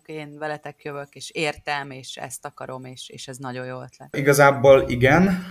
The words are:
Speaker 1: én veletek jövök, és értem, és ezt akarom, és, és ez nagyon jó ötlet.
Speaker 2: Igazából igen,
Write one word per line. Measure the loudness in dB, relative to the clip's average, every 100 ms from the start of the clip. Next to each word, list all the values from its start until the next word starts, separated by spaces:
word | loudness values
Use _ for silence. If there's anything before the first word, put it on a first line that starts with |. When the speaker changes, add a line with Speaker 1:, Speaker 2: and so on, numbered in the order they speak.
| -14
Speaker 1:
én | -14 -14 -10
veletek | -10 -8 -12 -14
jövök, | -12 -12 -14 -16
és | -12
értem, | -4 -4 -4 -6 -8 -8
és | -14 -16 -14
ezt | -14 -12 -16
akarom, | -14 -14 -12 -14
és, | -18 -18
és | -16 -16
ez | -12
nagyon | -10 -10 -10
jó | -12
ötlet. | -16 _ -12 -2
Speaker 2:
Igazából | 0 6 4 6 8 8 6
igen, | 2 4 6 4 2 -6